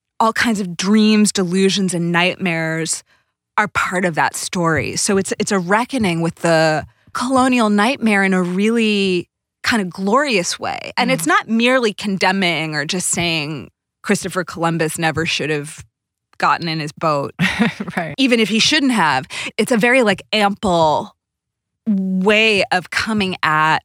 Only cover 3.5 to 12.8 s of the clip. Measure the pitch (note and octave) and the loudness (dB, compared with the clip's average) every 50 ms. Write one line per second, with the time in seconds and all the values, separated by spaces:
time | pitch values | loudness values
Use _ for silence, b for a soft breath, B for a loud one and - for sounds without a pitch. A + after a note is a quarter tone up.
3.5 | _ - G#3 - - - - - F#3 F3+ F#3+ F3 D#3 D3+ C#3 - - - - - | _ -2 -2 0 -2 -2 -2 -2 -2 -2 -2 -2 0 0 -2 -2 -2 -6 -8 -6
4.5 | - F#3 E3+ E3 D#3+ C#3+ G#2+ - - F3 - - G3+ G3 F#3+ - - - G#3+ - | -4 -2 0 0 0 0 -2 -4 -4 -4 -2 0 0 0 0 -2 -4 -4 -2 -2
5.5 | G#3+ G3 F3 E3+ G3+ G#3+ B3 - - C4 A3 F#3 E3+ E3 E3 E3 - - - E3+ | -2 -2 0 0 0 0 0 -2 -2 -2 0 0 0 0 -2 -2 -2 -2 0 2
6.5 | E3 D#3+ D#3+ D#3+ D#3 D3 - b b b b b - - A#3 B3+ C4 B3+ B3+ C4 | 4 4 4 2 2 0 -4 b b b b b -8 -6 -2 0 2 2 4 4
7.5 | B3+ B3 A3+ G#3+ G#3 G#3 G#3 A#3+ C#4+ - - A3 G#3 G3 G3 F#3+ F#3+ F#3 F3+ F3 | 4 2 2 2 2 2 2 2 0 0 0 2 2 2 2 2 2 0 0 0
8.5 | F3+ F#3+ G3+ A3 A#3 A#3+ A3+ G#3+ G#3 G3+ G3 G3 F3+ F3 - - _ _ _ _ | 0 0 0 0 2 2 2 2 0 0 0 0 0 -2 -4 -6 _ _ _ _
9.5 | _ _ - - - G#3+ G3 F3+ - - F#3+ G3+ G#3 C4 D4+ C#4+ A#3 F#3 F3 - | _ _ -2 0 0 0 0 -2 -6 -4 -2 0 2 2 2 2 0 0 -2 -2
10.5 | - - B2+ G2 D2 - - - - - B3 A#3+ C4 - - D4+ F4 G#4 - - | -6 -6 -6 -6 -6 -8 -10 -8 -4 -2 0 0 0 0 0 0 0 0 0 0
11.5 | A3 A3+ A#3 A#3+ B3+ C4 A#3+ A3 G3+ - - G#3 F#3+ F3 G3+ F#3 F#3+ G3 F#3+ F3 | 0 2 2 4 2 2 2 0 -2 -4 -4 -4 -2 0 0 0 2 2 0 0
12.5 | E3+ D3 D#3+ D#3+ D#3 D3+ | 0 -2 -4 -4 -4 -4